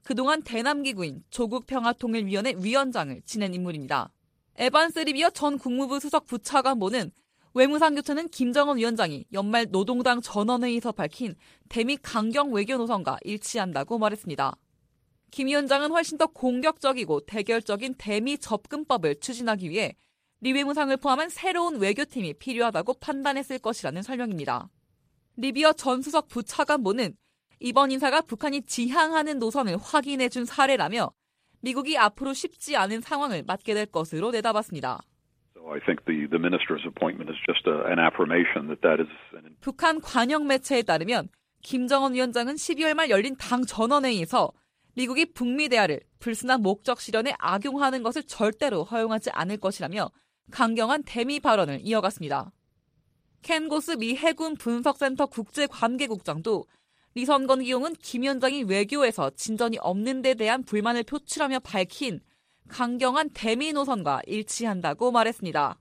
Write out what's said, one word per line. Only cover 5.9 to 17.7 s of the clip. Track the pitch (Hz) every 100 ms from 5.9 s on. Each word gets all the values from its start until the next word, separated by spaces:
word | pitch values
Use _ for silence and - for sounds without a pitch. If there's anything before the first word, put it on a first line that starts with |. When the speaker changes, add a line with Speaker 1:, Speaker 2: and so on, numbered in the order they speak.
| 277
Speaker 1:
수석 | 294 311 -
부차관보는 | 240 - 285 254 254 190 247 170 _ _ _ _
외무상 | 254 269 294 320
교체는 | 294 294 285 330
김정은 | - 247 285 285 262
위원장이 | 226 226 175 143 -
연말 | 196 202 233 220
노동당 | 190 202 247 247 240
전원회의에서 | - 208 214 247 247 233 240
밝힌 | 214 151 - 233 170 _ _ _
대미 | 233 226 285
강경 | - 226 214 269 294
외교 | 214 208 262
노선과 | 233 208 156 131
일치한다고 | - 208 - 226 185 143 143 233
말했습니다. | 214 208 - 143 135 - _ _ _ _ _ _ _
김 | - 269
위원장은 | 294 277 277 302
훨씬 | 330 320 302
더 | 320
공격적이고 | - 254 247 311 320 269 254 165 147 -
대결적인 | 214 202 226 226